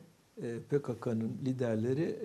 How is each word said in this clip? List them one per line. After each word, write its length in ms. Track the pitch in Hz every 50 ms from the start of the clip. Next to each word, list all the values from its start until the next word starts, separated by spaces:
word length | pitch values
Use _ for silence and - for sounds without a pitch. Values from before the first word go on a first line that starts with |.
| - - - _ _ _ _ -
e, 160 | 180 120 117 113 - -
P 120 | 143 143
K 180 | - - 117 -
K'nın 380 | - 127 113 110 113 110 - - 147
liderleri, 760 | 131 131 127 123 117 110 110 110 123 131 143 170 - - -